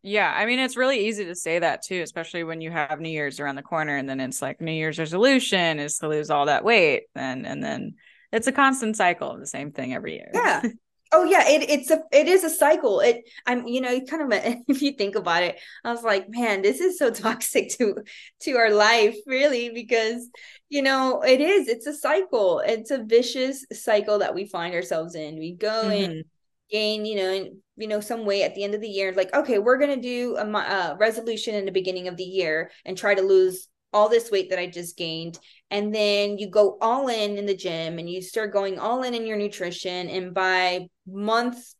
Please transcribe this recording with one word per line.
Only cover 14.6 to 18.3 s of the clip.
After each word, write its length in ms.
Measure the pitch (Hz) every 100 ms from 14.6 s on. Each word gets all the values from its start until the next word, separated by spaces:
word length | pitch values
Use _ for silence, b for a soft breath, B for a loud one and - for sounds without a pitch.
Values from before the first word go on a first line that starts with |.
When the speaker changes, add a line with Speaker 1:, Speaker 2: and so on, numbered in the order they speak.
Speaker 2:
<laughs> 40 | -
if 120 | 269
you 120 | 277
think 220 | 277 202 208
about 280 | 175 170
it, 160 | 175 - B B
I 80 | 233
was 120 | 233
like, 260 | 226 196 190
"Man, 320 | 233 233 196
this 180 | 196 254
is 180 | 359 359
so 140 | 254
<laughs> 20 |
toxic 560 | 226 220 240 - 247 -
to, 240 | - 220 - - B B